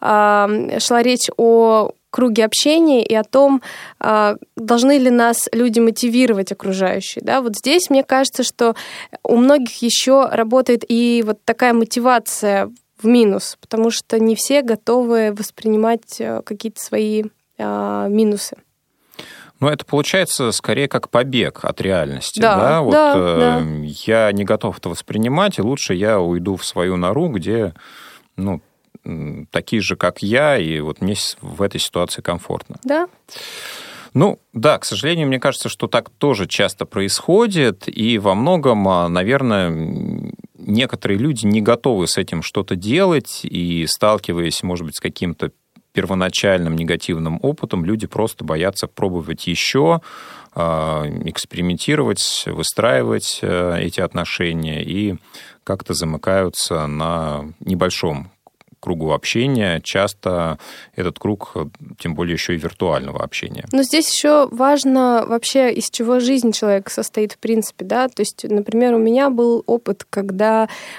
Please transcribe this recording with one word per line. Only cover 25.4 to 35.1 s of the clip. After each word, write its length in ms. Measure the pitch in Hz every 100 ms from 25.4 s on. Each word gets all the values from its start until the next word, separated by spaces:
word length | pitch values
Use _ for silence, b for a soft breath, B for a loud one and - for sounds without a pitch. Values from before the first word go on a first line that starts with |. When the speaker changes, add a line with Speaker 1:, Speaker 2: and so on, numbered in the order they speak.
| 202 -
Speaker 2:
и 40 |
лучше 320 | 104 139 -
я 260 | 90 107 104
уйду 360 | 87 87 90 95
в 80 |
свою 320 | - 92 90 90
нору, 320 | 87 123 175
где, 440 | 107 92 113 98 - B B B B B -
ну, 240 | 98 80 - _ _ -
м, 420 | - 82 76 71 -
такие 320 | 85 - 110
же, 140 | 95 90
как 260 | 90 -
я, 360 | 101 123 151 127
и 220 | 80 78
вот 200 | 76 73
мне 140 | 95
с-, 220 | 101 - -
в 220 | - 82
этой 180 | 101 90
ситуации 420 | - 87 87 -
комфортно. 540 | - 85 - - - -
Speaker 1:
Да. 240 | 262 302 359 _ _ B B B B B B B B
Speaker 2:
Ну, 240 | 127 190 - _
да, 260 | 113 147 127
к 60 |
сожалению, 420 | - 104 147